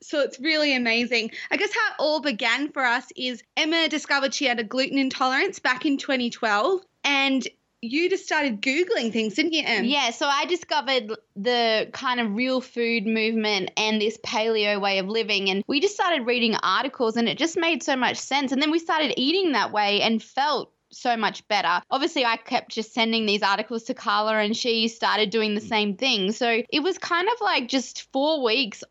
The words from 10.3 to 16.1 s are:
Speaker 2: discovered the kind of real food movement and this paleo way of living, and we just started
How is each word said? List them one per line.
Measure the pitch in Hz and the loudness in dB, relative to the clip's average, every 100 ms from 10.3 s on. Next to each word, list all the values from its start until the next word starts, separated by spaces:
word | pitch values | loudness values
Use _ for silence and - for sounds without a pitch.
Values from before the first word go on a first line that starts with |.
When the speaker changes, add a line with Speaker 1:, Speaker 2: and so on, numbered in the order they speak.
| 277 330 | 0 0
Speaker 2:
discovered | 349 - 302 247 262 214 220 _ 202 | -4 0 -2 0 -2 -2 -10 _ -4
the | 226 240 233 214 196 | 0 2 2 2 -2
kind | - 262 247 | -4 -2 0
of | 220 | 0
real | 208 262 262 | 0 0 0
food | 254 240 233 233 208 | -2 -4 0 0 0
movement | 220 220 226 214 196 185 - | 0 0 0 0 0 -2 -2
and | 214 214 | 0 2
this | 208 214 | 0 -2
paleo | - 233 220 220 208 208 | -4 -2 0 2 2 2
way | 196 196 | 2 0
of | 190 | 0
living, | 226 214 202 190 | -2 0 0 0
and | 196 233 | 0 0
we | 277 | 0
just | 392 | 0
started | 427 381 | 0 0